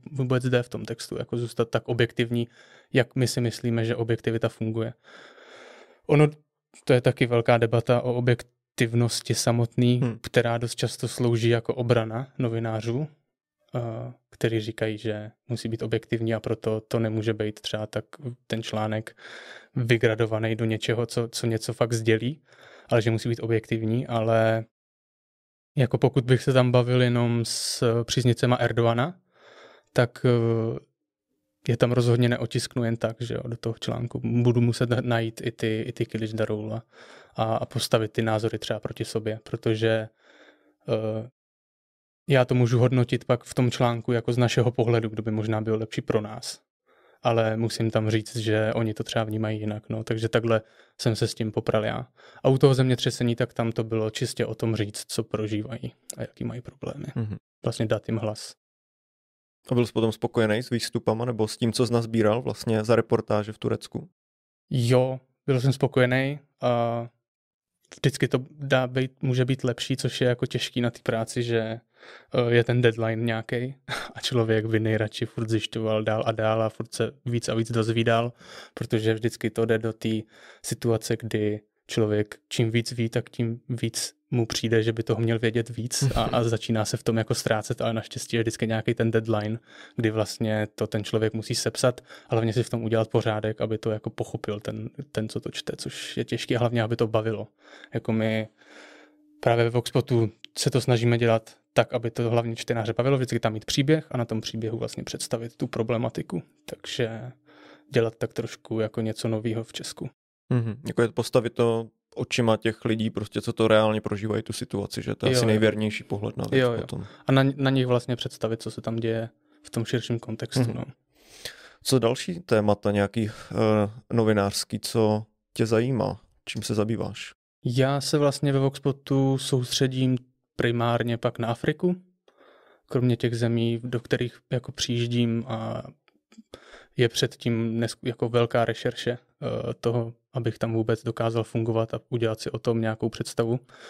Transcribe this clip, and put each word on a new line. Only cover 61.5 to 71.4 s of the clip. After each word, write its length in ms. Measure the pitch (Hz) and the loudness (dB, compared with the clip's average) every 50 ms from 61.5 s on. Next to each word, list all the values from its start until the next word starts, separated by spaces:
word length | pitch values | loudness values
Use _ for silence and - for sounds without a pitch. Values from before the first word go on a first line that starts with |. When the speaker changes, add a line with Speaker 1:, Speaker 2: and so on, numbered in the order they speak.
| - | -2
Speaker 2:
tím, 160 | - 123 113 - | 0 0 0 2
co 140 | - 123 | 2 2
jsi 60 | 107 120 | 2 2
nazbíral 480 | 117 113 113 113 113 104 104 107 117 | 0 0 0 2 2 4 4 2 2
vlastně 420 | 135 139 101 - - 120 110 107 107 | 0 -4 -6 -4 -2 0 0 2 2
za 120 | 113 113 | 4 4
reportáže 580 | 113 110 - 117 110 - - 110 104 104 110 107 | 4 4 2 2 0 2 0 0 -2 -2 -4 -6
v 40 | |
Turecku? 520 | - - 113 110 107 - - - 123 156 - _ _ _ _ _ _ _ _ _ _ _ - | -6 -4 -4 -4 -4 -6 -8 -12 -12 -12 -14 _ _ _ _ _ _ _ _ _ _ _ -4
Speaker 1:
Jo, 500 | 151 127 117 120 127 127 127 131 131 127 _ _ _ _ _ | -2 0 2 4 4 4 4 2 -2 -8 _ _ _ _ _
byl 160 | 143 131 123 | 0 0 2
jsem 120 | 127 135 127 | 2 2 2
spokojený 640 | - 139 135 - 131 123 123 127 131 135 139 147 147 - _ _ - | 2 2 2 4 4 4 4 4 2 0 0 -4 -6 -10 _ _ -2
a 460 | 135 123 120 120 117 117 117 117 117 123 _ _ _ _ _ _ _ _ _ _ _ _ _ _ _ - - - | 0 0 2 2 0 0 -2 -4 -6 -8 _ _ _ _ _ _ _ _ _ _ _ _ _ _ _ -20 -6 -2
vždycky 280 | - 135 - - 135 | 0 0 0 0 0
to 120 | 123 - 127 131 - | 0 0 -2 -4 -6
dá 360 | 151 151 139 135 143 127 127 | -12 -8 -2 2 2 2 2
být, 240 | 127 127 131 131 131 - _ 156 | 0 0 -2 -2 -4 -4 _ -2
může 220 | 135 123 127 127 | 0 2 2 2
být 180 | 131 131 - - | 0 0 0 0
lepší, 340 | 123 117 - - - 131 | -2 -2 -2 -4 -4 -4
což 240 | - - 127 - - | -2 -2 -2 0 2
je 60 | 131 | 2
jako 180 | 123 120 - 131 | 2 2 2 -2
těžký 360 | - - 117 - - - 123 | -4 -2 -4 -4 -4 -2 0
na 100 | 120 117 | -2 -2
té 80 | - - - | -2 -4 -4
práci, 400 | - 117 113 110 - - 127 | -2 -2 -2 -2 -4 -4 -4